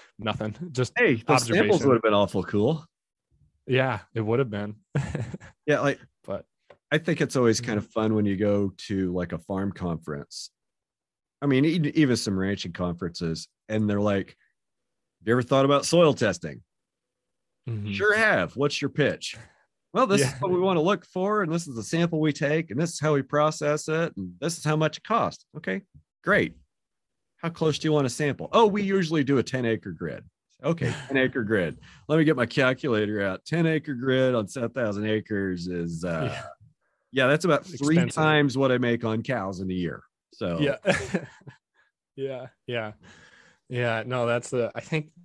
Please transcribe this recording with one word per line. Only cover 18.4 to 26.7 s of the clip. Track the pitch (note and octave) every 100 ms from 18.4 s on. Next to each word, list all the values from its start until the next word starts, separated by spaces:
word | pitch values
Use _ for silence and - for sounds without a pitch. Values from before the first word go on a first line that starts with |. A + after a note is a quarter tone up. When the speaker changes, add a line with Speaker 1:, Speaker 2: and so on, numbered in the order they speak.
| F2 A#2
Speaker 2:
What's | C#3+ -
your | C#3+
pitch?" | - C3 E2+ - - - _ _ _ _
"Well, | G3 B3
this | D#3+
Speaker 1:
Yeah. | C3
Speaker 2:
is | -
what | G3
we | F3+
wanna | F#3+ F3
look | D#3+ G3+ -
for, | F#3 F#3+ G#3+
and | F3
this | E3+ E3+
is | A#2
the |
sample | G#2 E3 E3+ D#3
we | D#3
take, | D3 C#3+ D#3 E3
and | A2+
this | E3+
is | -
how | D3+
we | D3
process | C3+ D3 D3+ D#3+ D3 D3+ -
it, | D#3 E3 -
and | F#2 F2
this | D3+ E3+
is |
how | D3+ D#3
much | D#3 -
it |
costs." | - A3 G2+ - _ D3+
"Okay, | F3 F#3+ - - _ _
great. | D#3+ G3 F#2 - _